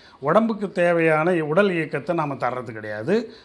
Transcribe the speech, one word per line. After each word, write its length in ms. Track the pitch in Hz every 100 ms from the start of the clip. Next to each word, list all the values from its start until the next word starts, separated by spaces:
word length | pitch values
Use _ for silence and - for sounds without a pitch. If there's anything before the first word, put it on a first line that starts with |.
| - -
உடம்புக்கு 520 | 139 190 226 220 196
தேவையான 600 | - 175 170 160 156 160
உடல் 400 | 175 151 165 208
இயக்கத்தை 440 | 170 151 147 - 170
நாம 180 | 147
தர்றது 380 | 131 123 123 120
கிடையாது. 600 | 110 107 107 120 214 226 -